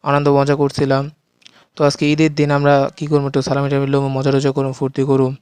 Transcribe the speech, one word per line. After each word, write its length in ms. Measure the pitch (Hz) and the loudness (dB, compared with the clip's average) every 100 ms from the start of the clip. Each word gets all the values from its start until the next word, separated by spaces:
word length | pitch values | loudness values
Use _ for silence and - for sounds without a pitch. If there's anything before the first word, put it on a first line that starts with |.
| 143 | 0
আনন্দ 180 | 143 143 139 | 0 2 2
মজা 160 | 139 143 | 2 0
করছিলাম। 400 | 143 - 139 135 139 _ _ _ - _ _ | 0 -2 -2 -2 -4 _ _ _ -20 _ _
তো 60 | - 147 | -2 0
আজকে 160 | - 147 | 0 -2
ঈদের 200 | 151 160 147 | 2 0 2
দিন 100 | 147 147 | 0 2
আমরা 160 | 143 139 139 - | 4 2 0 -6
কি 80 | 147 | -2
করবো? 160 | 147 139 | -2 0
একটু 100 | 135 131 | -4 -2
সালামি 200 | 139 139 | -2 -2
টালামি 180 | 139 139 | -2 0
লমু, 160 | 139 139 131 | -2 -2 -2
মজা 140 | 139 | 0
টজা 160 | 135 139 139 | 0 0 -2
করুম, 160 | 135 131 | -6 -4
ফুর্তি 240 | 135 135 135 | -6 -4 0
করুম। 220 | 135 131 139 | 2 0 -2